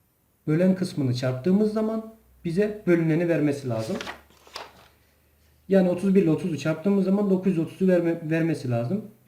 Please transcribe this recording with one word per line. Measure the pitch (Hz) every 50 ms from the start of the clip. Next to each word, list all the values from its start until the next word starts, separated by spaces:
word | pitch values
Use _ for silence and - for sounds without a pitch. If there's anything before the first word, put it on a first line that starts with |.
| _ _ _ _ _ _ _ _ -
bölen | 151 156 165 180 190 185
kısmını | - 175 - - 151 135 123 120
çarptığımız | - 135 127 127 - - 185 185 208 214 208
zaman | 208 220 220 214 226 220 - - - - _ _ _ _ -
bize | 170 160 190 208 214 - - -
bölüneni | 180 175 165 160 160 151 170 175 170
vermesi | 165 147 147 147 131 - 131 127
lazım. | 113 110 113 147 196 240 - - - - - _ _ _ _ - - - - - - - - _ _ _ _ _ _ _ _ _ _ _ _ _ _ _ _ -
Yani | 190 190 185 180
otuz | 175 175 - 196 185
bir | 196
ile | 165 160
otuzu | 151 147 - 175 156 127
çarptığımız | - 160 160 - - 202 202 196 185
zaman | 190 196 202 208 196
dokuz | 190 180 - 196
yüz | 165 160
otuzu | 160 - - - 190 185
verme-, | 180 175 170 165 165 165 165 151
vermesi | 160 165 165 165 151 131 - 127
lazım. | 120 117 120 131 185 214 - - - _ -